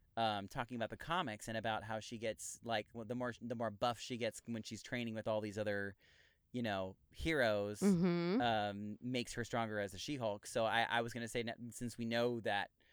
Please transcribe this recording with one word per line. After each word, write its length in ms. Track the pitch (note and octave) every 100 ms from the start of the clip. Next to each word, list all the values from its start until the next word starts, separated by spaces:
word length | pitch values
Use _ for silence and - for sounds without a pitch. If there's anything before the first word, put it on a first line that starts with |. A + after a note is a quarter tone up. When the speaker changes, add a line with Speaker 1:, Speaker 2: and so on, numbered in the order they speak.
| _ -
Speaker 1:
um, 300 | A2+ G#2 G2
talking 280 | C#3 A#2+ B2
about 140 | A2
the 60 | A2+
comics 500 | - E3+ D3+ G#2+ -
and 100 | A2+
about 260 | A2+ A2
how 160 | G#2+ A2
she 200 | - A#2
gets, 400 | A2 G#2+ - -
like, 240 | A#2 A2+ G#2
w-, 160 | A#2 A2
the 80 | B2
more, 180 | B2 A#2
the 140 | A#2 A#2+
more 160 | A2+
buff 280 | G#2 B2 A#2
she 180 | - B2
gets 260 | A2+ - -
when 160 | A#2
she's 220 | G#2+ G#2+
training 320 | - B2 A#2 A2
with 120 | A2
all 140 | G#2+
these 160 | G#2+ G2+
other, 380 | G#2 G2+ G2 F#2+ _ - _ _ _
you 100 | B2
know, 340 | A#2 G2 F#2+ F#2+ _
heroes, 720 | - D#3+ D#3 A#2 G#2 G2+ G#2
Speaker 2:
Mm-hmm. 600 | G3 F3+ F3+ F3 F3 G#3
Speaker 1:
um, 560 | A#2+ A2 G#2 G2+ G#2 G#2+
makes 320 | B2 B2+ A#2
her 100 | -
stronger 360 | A#2 A#2+ A2+ G#2+
as 140 | G2+
a 40 | F#2+
She-Hulk. 480 | - D3 A2+ G#2 -
So 200 | B2 A2+
I, 180 | A2
I 180 | A#2 A#2+
was 120 | A#2+
gonna 140 | - A#2
say, 120 | B2
n-, 300 | A#2 - A#2+
since 260 | - A#2+ -
we 80 | A#2
know 360 | A#2 A#2+ A#2+
that, 280 | A2 G2+ F#2+ _ _